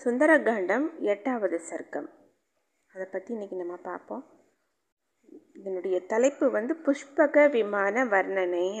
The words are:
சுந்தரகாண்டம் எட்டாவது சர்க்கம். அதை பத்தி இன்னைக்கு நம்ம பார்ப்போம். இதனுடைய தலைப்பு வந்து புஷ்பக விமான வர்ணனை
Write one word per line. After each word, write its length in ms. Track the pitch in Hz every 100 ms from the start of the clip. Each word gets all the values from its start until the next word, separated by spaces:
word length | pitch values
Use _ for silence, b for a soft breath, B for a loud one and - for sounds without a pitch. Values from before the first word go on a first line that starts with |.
சுந்தரகாண்டம் 920 | 247 247 302 302 220 226 180 220 311 -
எட்டாவது 640 | 208 202 262 247 190 170 -
சர்க்கம். 380 | 170 - 147 - - _ _ _ _ _ _ _
அதை 120 | 190 185
பத்தி 200 | 190 185
இன்னைக்கு 240 | 233 202 185
நம்ம 200 | 175 180
பார்ப்போம். 480 | 185 180 - 214 - _ _ _ _ _ _ _ _ _ _ - -
இதனுடைய 460 | - 190 185 190 180
தலைப்பு 500 | 180 220 262 285 277
வந்து 240 | 214 240
புஷ்பக 760 | 320 - 285 - - 294 302 294
விமான 540 | 247 208 202 196 220
வர்ணனை 600 | 254 196 185 190 180 175 180 214